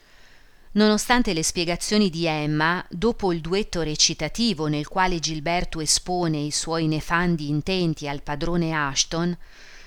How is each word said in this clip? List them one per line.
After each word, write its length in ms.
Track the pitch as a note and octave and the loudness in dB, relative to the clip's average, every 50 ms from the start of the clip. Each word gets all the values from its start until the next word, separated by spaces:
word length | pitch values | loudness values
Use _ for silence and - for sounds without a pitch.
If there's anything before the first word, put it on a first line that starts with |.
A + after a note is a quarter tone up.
| - - - - - - - - - - - - - - - | -20 -20 -20 -20 -20 -20 -20 -20 -20 -20 -20 -20 -12 -4 2
Nonostante 600 | G3+ G#3+ G#3+ G#3+ G#3+ - - B3 B3 A#3+ A3 F3+ | 4 4 6 4 4 4 4 4 4 4 2 2
le 100 | D#3+ D#3+ | 0 0
spiegazioni 680 | - - F3+ E3+ E3+ F3 E3+ - - G#3 G#3+ G#3 F#3 | 0 0 0 0 0 0 -2 -2 0 2 4 4 4
di 160 | D3+ E3 E3+ D#3+ | 2 0 0 0
Emma, 580 | D#3 D3+ D3+ D3+ D3+ D3+ D#3 E3 F3 F3+ - - | 0 0 0 0 0 2 2 2 2 0 -4 -8
dopo 440 | - E3+ F#3 A#3 A#3 - G3+ F#3 E3+ | -6 -2 0 0 0 0 0 0 0
il 80 | - | 0
duetto 400 | D3+ E3 F#3 G3+ G#3+ - - F3 | -2 -2 -2 -2 -2 -2 -2 -2
recitativo 840 | D#3+ D#3 D3+ - - - D#3+ - D#3+ D3 - - A#3 A#3 F#3 C#3 D#3 D3+ | -2 -2 0 2 2 2 2 0 -4 -6 -2 0 0 0 0 0 0 0
nel 200 | D3+ D3 D3+ - | 0 -2 -2 -2
quale 320 | - F#3+ F#3 F#3 F3 E3 | 0 2 2 2 2 0
Gilberto 600 | D3 D#3 E3 D#3 C#3+ E3+ E3+ F3+ F3+ - - D#3+ | -2 -4 -4 -4 -2 0 0 0 -2 -2 -4 -4
espone 560 | D3+ - - - - - F3+ F3+ F3 E3 D#3 D3 | 0 0 0 0 0 -2 -2 0 0 0 0 0
i 140 | D3 D3+ | -2 -2
suoi 360 | - - - E3 E3 E3 D#3+ D#3 | -4 -4 -4 -2 -2 0 0 0
nefandi 600 | D#3 D3+ - - F3 E3+ F3+ F3 E3+ D#3 D3+ C#3+ | 0 0 -2 0 0 2 2 2 0 0 0 -2
intenti 580 | D3+ D3+ - - F#3+ F#3 F3 E3 D3+ - D3+ C#3+ | -2 -2 0 0 0 0 0 0 -2 -2 -4 -8
al 140 | C#3+ C#3 | -6 -6
padrone 520 | - - D3 C#3 E3 E3+ F3 F3 E3+ D#3+ D#3+ | -6 -6 -4 -2 -2 0 0 0 0 0 0
Ashton, 600 | D#3 D3 C#3 C3+ - - - - E3 E3+ F3 F3 - - - - - - - - - - | 0 0 0 0 0 -2 0 0 -2 -2 -2 -2 -4 -10 -18 -20 -20 -20 -20 -20 -20 -20